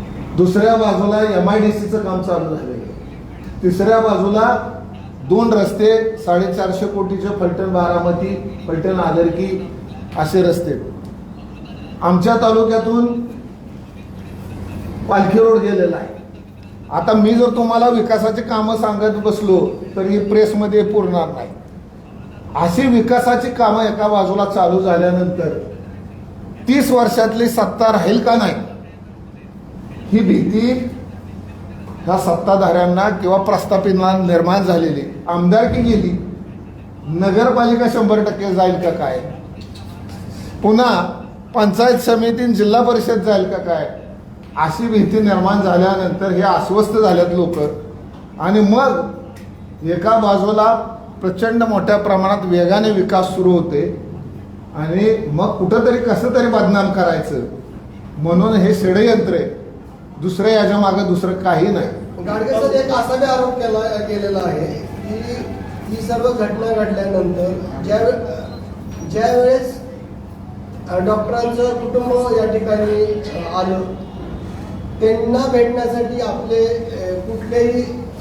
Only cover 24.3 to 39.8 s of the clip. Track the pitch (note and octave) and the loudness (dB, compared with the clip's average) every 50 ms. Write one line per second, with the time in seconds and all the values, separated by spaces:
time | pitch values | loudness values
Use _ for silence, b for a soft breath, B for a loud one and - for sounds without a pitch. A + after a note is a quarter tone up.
24.3 | G3 G3 G3+ G3 - G3 F3+ E3+ F#3 F#3+ F#3+ F#3 E3+ E3+ F3+ F3+ F3+ F3+ F3+ - | 0 0 0 0 2 2 2 4 4 2 2 2 2 4 4 2 2 2 0 0
25.3 | - F3 D#3+ D3+ - - - - - - - - - - - - - - - - | -2 -2 -2 -4 -4 -6 -8 -10 -12 -14 -14 -16 -16 -16 -16 -16 -16 -16 -16 -16
26.3 | - - - - - - - - C4 C#4+ - - B3+ A#3+ A#3 G#3 - A#3 A3 G#3+ | -16 -16 -16 -16 -16 -6 0 2 2 4 4 4 4 4 4 2 2 2 0 2
27.3 | A3 A#3 A#3+ A3+ - A3+ G3+ F#3+ - - A3+ A3 G#3+ G3 E3 F#3+ A3+ A#3+ - A#3+ | 2 0 0 0 2 0 -2 0 0 2 2 4 4 4 2 2 2 2 4 4
28.3 | A3+ A3+ G#3 F3 C3+ - - - - - - - - - - - - - - - | 2 4 2 0 -2 -4 -8 -10 -12 -16 -16 -18 -18 -20 -18 -18 -18 -18 -18 -18
29.3 | - - - - - - - - - - - - - - - - G3+ A3 G3+ - | -18 -18 -18 -18 -18 -18 -18 -16 -16 -16 -16 -14 -14 -12 -4 0 2 2 4 4
30.3 | - - - - G3+ A3 A#3 B3 B3+ B3+ A#3+ - - - - - - - - - | 4 4 2 2 2 2 2 2 0 0 -2 -6 -8 -10 -14 -14 -16 -16 -16 -16
31.3 | - - - - - - - - - - - - - - - E3 F#3 F#3 - E3 | -14 -14 -14 -16 -16 -16 -16 -16 -16 -14 -14 -14 -14 -8 -2 0 0 0 2 0
32.3 | E3+ F3 - G3 G3 F#3+ F#3+ F3 E3+ F3 F3+ F3+ F3+ F#3 G3+ G#3+ F#3 F#3+ G3 F#3 | 0 0 2 2 4 4 4 4 4 4 4 4 4 2 2 2 0 0 2 2
33.3 | F#3+ G3 F#3+ G3+ G3+ F3 - - G3+ F#3 F#3 G3+ F#3 F#3+ F#3 F#3 F#3+ F#3+ F#3 E3+ | 2 2 2 2 0 0 0 0 0 2 2 2 2 4 4 4 2 2 2 4
34.3 | F3 E3 E3+ F3 F#3 G3+ F#3 F3+ F3 E3+ E3 D#3 C#3+ C#3 C#3 - - - - F3 | 4 4 4 4 2 2 2 2 2 2 2 0 0 -2 -4 -8 -10 -10 -6 -4
35.3 | F3 E3+ F3 F3+ G#3 A3+ A#3+ B3 B3 B3 A#3 A#3 G#3+ G3 F3+ F3 F3 - - - | 0 2 4 6 6 6 4 4 2 2 2 2 2 2 2 0 -2 -4 -6 -8
36.3 | - - - - - - - - - - - - - - - D3 D#3+ F3 F#3+ G3 | -12 -12 -14 -14 -16 -16 -16 -18 -18 -18 -18 -18 -18 -14 -8 -4 -2 0 2 2
37.3 | F#3 G#3+ A#3+ B3+ A#3 A#3+ A#3+ A#3 A#3 A3+ A#3+ A3+ - A#3 G#3+ G3+ G#3+ G#3+ G#3 G#3 | 4 4 4 4 4 2 2 2 2 2 2 2 2 2 2 4 4 2 2 0
38.3 | F3 - G3+ G3 F3+ F#3 F#3 F3+ F3 E3 F3+ E3+ D#3+ E3+ D3 C3 C3 B2+ - - | -2 -4 -2 0 2 2 2 2 2 0 0 -2 -2 -2 -2 -4 -4 -6 -6 -10
39.3 | - - - - - - - - - - | -12 -14 -14 -14 -16 -16 -16 -16 -16 -16